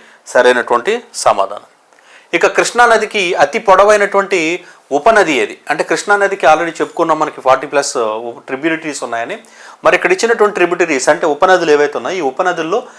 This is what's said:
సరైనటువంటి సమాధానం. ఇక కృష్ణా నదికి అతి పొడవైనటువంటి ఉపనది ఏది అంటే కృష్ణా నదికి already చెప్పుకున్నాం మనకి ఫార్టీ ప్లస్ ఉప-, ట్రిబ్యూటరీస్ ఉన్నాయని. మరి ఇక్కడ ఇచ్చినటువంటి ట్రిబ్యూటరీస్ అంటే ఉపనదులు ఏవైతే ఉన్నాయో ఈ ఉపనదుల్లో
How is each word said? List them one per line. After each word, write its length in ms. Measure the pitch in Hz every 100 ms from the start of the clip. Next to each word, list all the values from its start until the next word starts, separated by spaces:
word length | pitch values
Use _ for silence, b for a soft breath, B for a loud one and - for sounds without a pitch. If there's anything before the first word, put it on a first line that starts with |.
| b b -
సరైనటువంటి 760 | 127 123 123 117 120 120 233 -
సమాధానం. 500 | - - 104 98 104 - _ _ b b b b
ఇక 140 | 170 196
కృష్ణా 380 | 190 175 233 240
నదికి 480 | 220 214 214 175
అతి 260 | 180 147 226
పొడవైనటువంటి 1040 | - 185 202 208 202 196 196 196 160 175 B B -
ఉపనది 420 | 139 226 220 160
ఏది 280 | 131 104 - -
అంటే 140 | 156
కృష్ణా 320 | 180 165 - 202
నదికి 300 | 196 196 170
already 240 | 156 170
చెప్పుకున్నాం 500 | 160 147 - 165 156
మనకి 220 | 151 131
ఫార్టీ 260 | 131 131 151
ప్లస్ 300 | 147 139 135
ఉప-, 420 | 113 110 120 135
ట్రిబ్యూటరీస్ 640 | - 131 160 160 160 139
ఉన్నాయని. 360 | 123 117 120 220 B B B B
మరి 120 | 127 143
ఇక్కడ 160 | 180
ఇచ్చినటువంటి 440 | 185 226 226 208 -
ట్రిబ్యూటరీస్ 540 | 175 175 170 135 -
అంటే 180 | 170 170
ఉపనదులు 440 | 143 185 185 165
ఏవైతే 260 | 147 147 131
ఉన్నాయో 200 | 120 185
ఈ 40 |
ఉపనదుల్లో 640 | 139 131 185 170 160 214 247